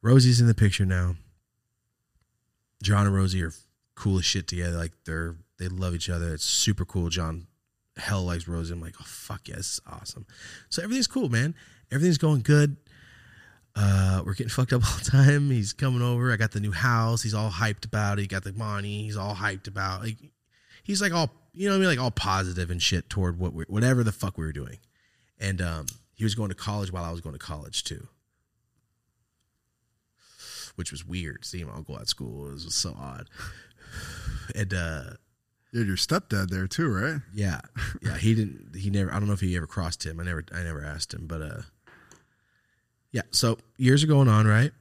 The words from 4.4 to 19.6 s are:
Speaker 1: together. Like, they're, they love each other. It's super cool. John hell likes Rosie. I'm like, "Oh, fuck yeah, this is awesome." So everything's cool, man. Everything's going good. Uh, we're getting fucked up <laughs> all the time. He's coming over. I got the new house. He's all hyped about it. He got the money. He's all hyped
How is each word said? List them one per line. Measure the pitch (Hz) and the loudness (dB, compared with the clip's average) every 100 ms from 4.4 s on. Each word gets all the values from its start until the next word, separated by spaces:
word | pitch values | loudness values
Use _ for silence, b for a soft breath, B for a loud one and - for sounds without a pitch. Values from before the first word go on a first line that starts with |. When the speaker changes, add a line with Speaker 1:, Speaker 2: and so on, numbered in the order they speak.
| 85 | -4
Speaker 1:
together. | 87 87 85 | -4 -2 -2
Like, | 82 - - | -6 -8 -10
they're, | 80 82 82 - _ | -6 -6 -8 -18 _
they | 90 | -8
love | 90 92 | -4 -2
each | 87 - | -2 -4
other. | 87 85 | -4 -4
It's | 78 | -4
super | - - - 101 90 | -2 0 2 0 -2
cool. | 95 85 | -2 -2
John | 80 80 80 85 _ _ _ _ - | -2 -4 -6 -12 _ _ _ _ -12
hell | - 104 | -4 -2
likes | 90 85 85 | -2 -4 -6
Rosie. | 85 82 | -6 -6
I'm | 85 | -8
like, | 82 - | -12 -16
"Oh, | - | -18
fuck | - - - - | -16 -12 -14 -12
yeah, | - | -10
this | - | -8
is | - - | -8 -10
awesome." | - - - 101 B B B B | -16 -14 -16 -18 B B B B
So | - | -6
everything's | 180 254 247 | -4 0 0
cool, | 262 196 | 0 0
man. | 117 139 170 B B B | 2 0 -4 B B B
Everything's | 131 175 156 | 2 4 4
going | 160 147 | 4 2
good. | 110 147 147 143 _ B B B B B B B B - | 6 6 6 2 _ B B B B B B B B 2
Uh, | 101 98 95 92 | 4 6 4 2
we're | 92 101 | 0 -4
getting | 117 | -4
fucked | - 127 | 0 2
up | 127 | 4
<laughs> | 113 | 2
all | - | 0
the | - | 4
time. | 135 139 147 143 | 8 8 8 4
He's | 127 101 | 2 0
coming | - 135 123 | -2 -2 0
over. | 120 120 127 | 0 2 2
I | 113 | 2
got | 110 | 2
the | 104 | 0
new | 104 | -2
house. | 90 123 117 113 117 | 0 2 4 2 0
He's | 113 | -2
all | 104 107 | -2 -2
hyped | 85 110 104 113 | 0 -2 -2 -4
about | 107 104 101 | -2 0 0
it. | |
He | 98 | -2
got | 95 | -4
the | 95 | -6
money. | 98 110 101 101 104 107 | -8 -6 -6 -6 -6 -6
He's | 104 | -6
all | 101 | -6
hyped | 101 104 98 | -4 -4 -4